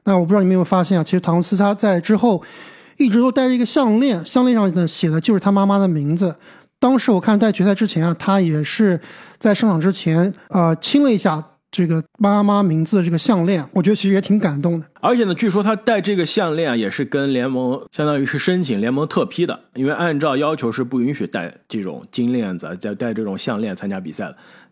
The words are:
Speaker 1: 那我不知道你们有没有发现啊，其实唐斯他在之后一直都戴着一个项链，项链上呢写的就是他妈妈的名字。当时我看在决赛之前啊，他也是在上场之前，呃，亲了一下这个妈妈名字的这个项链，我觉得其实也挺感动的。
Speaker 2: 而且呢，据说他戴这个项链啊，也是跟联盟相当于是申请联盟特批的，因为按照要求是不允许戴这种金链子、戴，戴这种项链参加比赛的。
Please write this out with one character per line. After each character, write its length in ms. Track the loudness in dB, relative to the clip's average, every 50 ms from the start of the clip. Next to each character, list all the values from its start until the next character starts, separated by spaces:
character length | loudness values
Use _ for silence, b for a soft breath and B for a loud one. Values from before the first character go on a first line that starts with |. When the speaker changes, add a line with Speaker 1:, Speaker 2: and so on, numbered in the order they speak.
| _
Speaker 1:
那 140 | 0 2 2
我 80 | 2
不 40 | 2
知 60 | 2
道 60 | 2
你 60 | 4 4
们 60 | 2
有 60 | 2
没 20 |
有 20 | 2
发 200 | 2 2 2 2
现 160 | 2 0 0
啊， 40 | 0
其 80 | 0
实 80 | -2 -2
唐 220 | 0 0 0 0
斯 140 | 0 0 0
他 180 | 0 2 2 0
在 280 | 0 0 0 0 0
之 160 | 0 0 0 2
后 260 | 2 2 2 0 B B B B B B B B B B B -2
一 100 | 0 2
直 100 | 4 4
都 120 | 2 2
戴 160 | 2 2 0 2
着 60 | 0
一 40 | 0
个 80 | 0
项 340 | 0 0 2 2 2 2 2
链， 240 | 2 2 0 -2 -4
项 180 | -2 0 2 2
链 100 | 4 4 2
上 160 | 2 2 2
呢 140 | 0 0 0
写 220 | 0 -2 -2 0
的 120 | 0 0
就 120 | 0 0 0
是 60 | 2
他 120 | 2 2
妈 140 | 2 2 2
妈 120 | 2 2 2
的 100 | 2 2
名 300 | 0 0 -2 -2 -2 0
字。 180 | 0 -2 -4 B B B B B B B _ _
当 180 | 2 2 2 2
时 140 | 2 2
我 80 | 2 2
看 200 | 2 2 2 2
在 120 | 2 2
决 120 | 2 2 2
赛 120 | 2 2
之 100 | 2 0
前 180 | -2 0 0 0
啊， 80 | 0 -2 -2
他 240 | -2 0 2 2
也 220 | 2 2 0 0 -2
是 360 | -2 0 2 2 2 2 0 B B B B B B B B
在 160 | 0 0 2
上 160 | 2 2 2
场 100 | 2 2
之 120 | 2 0
前， 420 | 0 0 0 0 2 2 2 0 -2 B B B
呃， 260 | 0 2 2 2 2 0
亲 260 | 0 0 2 2 4
了 100 | 4 2
一 20 |
下 260 | 2 0 0 -2 -2 -6 -10 _ _ _ _
这 160 | -2 -2 0
个 180 | 0 0 -2 -4 -6 _ 0
妈 240 | 2 2 4 4
妈 220 | 4 2 2 2 2
名 200 | 2 2 0 0
字 140 | 0 0 0
的 60 | 0
这 80 | 0
个 40 | 0
项 300 | 0 2 2 2 2 2
链， 180 | 2 0 -2 -2 -2 -2
我 100 | 0 2
觉 80 | 2
得 40 | 2
其 120 | 2 2 0
实 80 | 0
也 40 | 0
挺 200 | 2 0 0 0
感 200 | 0 0 -2 -2
动 200 | -2 -2 -2 -4
的。 80 | -6 -10 _ _
Speaker 2:
而 160 | -2 0 2
且 80 | 2 0
呢， 100 | 0 -2
据 120 | -2 -2 0
说 140 | 0 0
他 140 | 0 0 -2
戴 260 | -2 0 0 0 0
这 140 | 0 -2 -2
个 100 | -2 -2
项 300 | -2 -2 -2 -2 -2 -2
链 160 | -2 -2 -2
啊， 40 | -2
也 140 | -2 -2 -4
是 160 | -4 -6 -6
跟 260 | -4 -4 -2 -2 -2
联 180 | -2 -2 -2 -2
盟 300 | -4 -4 -4 -4 -4 -6 -8 -10
相 160 | -6 -4 -2 -2
当 120 | -2 -2
于 60 | -2
是 140 | -4 -4 -4
申 240 | -2 -2 -2 0 -2
请 180 | -2 -2 -2
联 100 | -2 -2
盟 160 | -2 -2 -4 -4
特 160 | -2 -4 -4 -4
批 180 | -4 -4 -4
的， 120 | -4 -4 -8 _ _ -8
因 100 | -4 -4
为 60 | -4
按 280 | -2 -2 -2 -2 -2 -2
照 160 | -2 -2 0
要 200 | 0 0 -2 -2
求 160 | -2 -4 -4
是 120 | -4 -4 -4
不 160 | -4 -2 -2
允 140 | -2 -2 -2
许 140 | -4 -6 -6
戴 280 | -6 -6 -8 -8 -12 -16 _ -10
这 140 | -8 -8 -8
种 200 | -8 -10 -12 -14 -10
金 240 | -6 -4 -2 -2 -2
链 240 | -2 -4 -4 -6 -8
子、 180 | -10 -12 -12 -10
戴， 140 | -10 -10 -8
戴 180 | -8 -6 -6 -6
这 100 | -6 -6
种 140 | -6 -8 -8
项 240 | -6 -6 -6 -4
链 140 | -6 -6 -8
参 120 | -8 -8 -8
加 120 | -8 -8
比 120 | -10 -12
赛 140 | -12 -12 -12
的。 100 | -12 B B B B B B B B